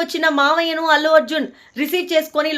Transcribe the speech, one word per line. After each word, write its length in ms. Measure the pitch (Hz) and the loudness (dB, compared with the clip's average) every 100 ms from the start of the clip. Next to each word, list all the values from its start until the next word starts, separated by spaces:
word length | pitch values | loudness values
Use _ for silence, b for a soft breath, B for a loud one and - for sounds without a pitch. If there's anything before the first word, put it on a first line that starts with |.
వచ్చిన 240 | 330 330 320 285 | -2 -2 0 2
మావయ్యను 460 | 285 320 330 320 320 294 | 2 2 -2 -2 0 2
అల్లు 160 | 302 320 | 4 2
అర్జున్ 300 | 240 311 247 b b 233 | 2 -2 -6 b b -8
రిసీవ్ 260 | 294 359 349 | -4 -4 -2
చేసుకుని 400 | 320 311 302 311 | -2 0 -2 -2